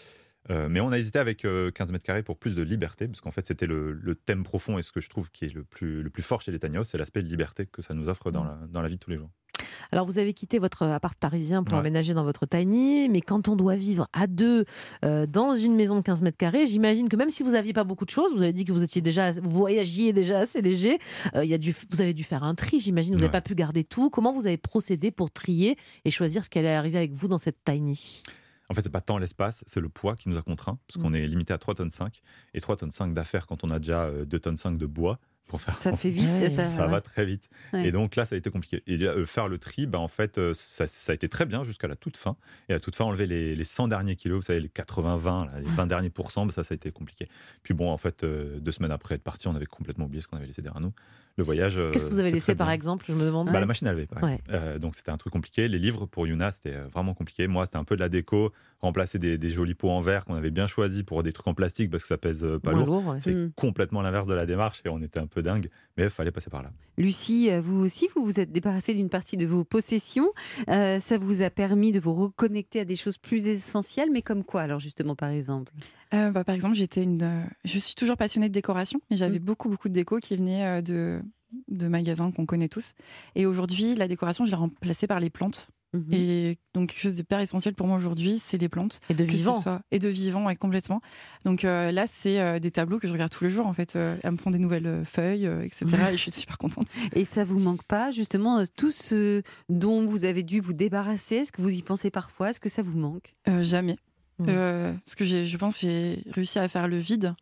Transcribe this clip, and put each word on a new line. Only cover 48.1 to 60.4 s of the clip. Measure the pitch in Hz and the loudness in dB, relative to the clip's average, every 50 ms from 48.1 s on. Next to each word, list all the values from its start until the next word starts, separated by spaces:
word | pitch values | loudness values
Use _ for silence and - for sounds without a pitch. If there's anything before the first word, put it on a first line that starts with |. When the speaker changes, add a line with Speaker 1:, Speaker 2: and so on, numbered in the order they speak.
| - - - | -4 -2 -4
Speaker 1:
euh, | 78 76 76 73 73 71 73 | -4 -2 -4 -6 -6 -8 -6
deux | 76 82 76 | -6 -6 -4
semaines | - 87 76 | -2 -2 -2
après | 76 71 - - 76 | -2 -4 -4 -6 -6
être | 71 - | -6 -6
parti, | - - - - | -8 -10 -6 -4
on | 95 80 | -4 -4
avait | 73 73 | -4 -6
complètement | - - - 76 71 69 80 76 | -8 -10 -10 -10 -8 -6 -6 -6
oublié | 69 69 78 78 | -6 -6 -8 -10
ce | - | -10
qu'on | 82 76 | -10 -12
avait | 69 | -12
laissé | 69 67 - 71 | -12 -12 -12 -12
derrière | 71 - 73 | -10 -8 -6
nous. | 82 95 - - - - - - _ _ _ | -6 -6 -6 -8 -14 -20 -20 -20 _ _ _
Le | - 87 | -2 0
voyage, | 78 76 80 92 101 92 | 0 2 2 2 2 2
euh, | 92 85 80 | 0 0 2
Speaker 2:
Qu'est-ce | - - 76 | 2 2 2
que | 73 202 | 2 2
vous | 196 | 2
avez | 185 180 | 2 2
Speaker 1:
c'est | 165 | 2
Speaker 2:
laissé, | 165 - - 196 | 2 2 2 2
Speaker 1:
très | |
Speaker 2:
par | 170 170 160 | 2 2 0
Speaker 1:
bien. | 160 | 0
Speaker 2:
exemple, | 156 147 170 185 190 - - | 0 -2 -4 -4 -4 -4 -2
je | 156 | 0
me | 160 156 | 0 2
demande ? | 160 160 165 175 175 | 2 0 0 0 2
Speaker 1:
Bah, | 175 | 2
Speaker 2:
Ouais. | 190 | 2
Speaker 1:
la | - | 2
machine | 110 117 - - 107 | 2 0 0 0 0
à | 87 | 0
laver, | 80 76 | -2 -4
par | - 120 - 175 | -6 -4 -2 -2
Speaker 2:
Ouais. | 151 131 | 0 -2
Speaker 1:
exemple. | - - - 104 | -2 -4 -4 -4
Euh, | 87 80 78 76 76 | -4 -2 -4 -4 -4
donc | 80 82 80 | -6 -6 -8
c'était | - - - | -8 -8 -8
un | 76 76 | -8 -6
truc | - - - | -6 -4 -4
compliqué. | 85 71 - - - 113 117 | -4 -4 -2 0 0 0 2
Les | 98 87 | 2 2
livres, | 87 117 117 104 101 | 0 0 0 -2 -6
pour | 90 - 87 85 80 | -6 -4 -4 -2 0
Yuna, | 82 80 90 101 - | 0 0 0 -2 -2
c'était, | - - 73 69 | -4 -8 -8 -8
euh, | 69 69 | -8 -10
vraiment | 69 - 90 92 95 92 | -6 -4 -2 -2 -2 -2
compliqué. | - 82 - - - 90 95 | -4 -6 -6 -4 -2 0 0
Moi, | 90 92 92 | 2 0 0
c'était | - - | 0 -2
un | 80 76 | -4 -2
peu | - 104 | -2 0
de | 90 | 0
la | 90 85 | 0 2
déco, | 92 90 80 - 107 104 110 104 - _ _ _ _ _ | 0 0 0 2 2 2 2 0 -2 _ _ _ _ _
remplacer | - 90 82 95 92 90 - 92 | -2 0 0 0 0 0 -2 -2
des, | 87 85 82 | 0 0 0
des | 78 82 85 | 0 0 -2
jolis | 82 87 87 87 87 | 0 0 0 0 0
pots | - - 92 | 0 0 0
en | 90 90 | 2 2
verre | 82 92 98 98 - | 2 2 2 2 0
qu'on | - 85 | -2 -4
avait | 80 | -2